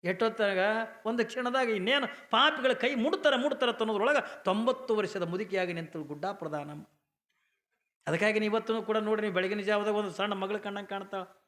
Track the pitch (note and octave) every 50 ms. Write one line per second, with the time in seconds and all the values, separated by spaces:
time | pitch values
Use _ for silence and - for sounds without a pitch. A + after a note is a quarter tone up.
0 | - E3+ F#3 F3+ A3+ A3+ A3 A3+ G#3+ G3+ G3 F#3 F#3 G#3 G#3+ A3 A3+ A3 - -
1 | - A3 A#3 A#3+ A3+ A3 - B3 B3 B3 A#3+ C4 B3+ A#3 A3 G3+ F3+ G#3+ C4 C#4+
2 | C4 G#3+ - - - - - A3 C4 D4+ D4+ - B3 C4 B3 - - B3+ D4 B3
3 | A3 D4 F4+ F#4 - D4+ C4+ B3 B3 D4 C4+ - C4 A#3+ A3+ - A3 A3 A3 G#3
4 | G#3 B3+ D4 C#4 - - - - - F#3 F#3 G#3 A3+ B3 C4 C4 - - A3+ G#3+
5 | G3+ F3+ - G3 F3+ E3 F3 F#3+ G#3+ G3 F#3+ F#3+ F#3 F3 F3 E3 E3 D#3 - E3
6 | D3+ C#3 D3 C#3+ D#3 F#3+ G3+ G3 E3+ D#3 D3+ D3+ C#3+ D3 D3 D3 G#3 - _ _
7 | _ _ _ _ _ _ _ _ _ _ _ _ _ _ _ _ _ _ _ _
8 | _ - D#3 E3 G3 G#3+ G#3+ G#3+ G#3+ G#3+ G#3 A3+ A3 A3 A3 A3+ G#3+ G#3+ G#3+ A3
9 | G#3+ G#3+ A3 G#3+ G#3+ G#3 F#3 F3+ F#3 F#3+ G3+ G#3 G3 F#3+ G#3+ G#3 G#3 G#3+ G#3 G#3
10 | G#3 G3 E3 - G3 G#3 G#3 G3 F#3+ F#3+ G#3 G#3 G3 G#3 G3+ G3+ G3+ F#3+ G3 G3
11 | G3 G3 - G3 F#3 F#3 - _ _